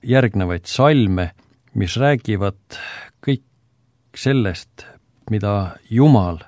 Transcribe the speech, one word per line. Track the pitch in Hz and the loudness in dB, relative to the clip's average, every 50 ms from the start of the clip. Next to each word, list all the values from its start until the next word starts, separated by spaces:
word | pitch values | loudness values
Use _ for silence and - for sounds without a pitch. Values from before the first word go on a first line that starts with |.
| - | 0
järgnevaid | 117 123 131 127 117 - 101 92 87 87 87 - | 2 2 4 4 2 0 -2 -2 -2 -4 -6 -8
salme, | - - - 131 147 156 143 117 98 95 90 90 82 - _ _ _ _ _ _ _ _ | -8 -2 2 2 4 4 4 2 2 2 -2 -2 -6 -8 _ _ _ _ _ _ _ _
mis | 117 101 87 - | -4 -4 -4 -2
räägivad | 113 131 143 147 120 - - 107 95 101 101 98 _ _ _ - - - - - - - - _ _ | 0 0 0 0 0 -2 -4 -4 -2 -2 -4 -6 _ _ _ -18 -18 -16 -16 -18 -18 -20 -20 _ _
kõik | - - 139 123 _ _ _ _ _ _ _ _ _ _ _ _ _ _ _ | -4 -4 -4 -4 _ _ _ _ _ _ _ _ _ _ _ _ _ _ _
sellest, | - - 131 139 135 113 95 87 - - _ _ - - - - _ _ _ _ _ _ - | -4 -2 0 0 2 0 -2 -4 -8 -12 _ _ -20 -20 -20 -20 _ _ _ _ _ _ -4
mida | 107 107 101 101 101 101 95 90 - - _ _ | -4 -2 -2 -2 -2 -2 -2 -6 -8 -14 _ _
Jumal | 110 117 139 156 139 110 92 87 85 80 - | 2 4 6 6 6 4 2 0 -4 -8 -12